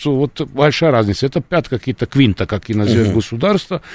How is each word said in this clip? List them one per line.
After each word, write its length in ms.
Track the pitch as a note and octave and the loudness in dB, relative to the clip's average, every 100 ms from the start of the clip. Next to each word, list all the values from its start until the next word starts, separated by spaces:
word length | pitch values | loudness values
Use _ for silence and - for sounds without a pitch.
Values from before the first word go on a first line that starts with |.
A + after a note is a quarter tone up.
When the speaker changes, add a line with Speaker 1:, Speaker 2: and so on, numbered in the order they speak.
Speaker 1:
вот 340 | D3 C3+ C#3+ - | -2 0 -2 -4
большая 480 | D#3 C3 D3 - E3 | -8 0 0 2 2
разница. 340 | B2 G#2 G2+ | 2 2 0
Это 160 | C3+ E3+ | -2 -4
пятое 380 | - F3 - B2 | -2 -4 -2 -6
какие-то 260 | - F#2+ | -6 -6
квинта, 400 | A#2 C#3 C3 F#2 | -2 2 2 2
как 240 | A2+ G2+ - | -2 -4 -4
и 60 | |
называют 340 | G#2+ G#2 A2+ A2 | -2 2 2 2
Speaker 2:
Мгм. 80 | G#2+ | 0
Speaker 1:
государство. 640 | G#2+ A#2 E3+ G3 - F#3 - | -2 -2 0 0 -2 -10 -10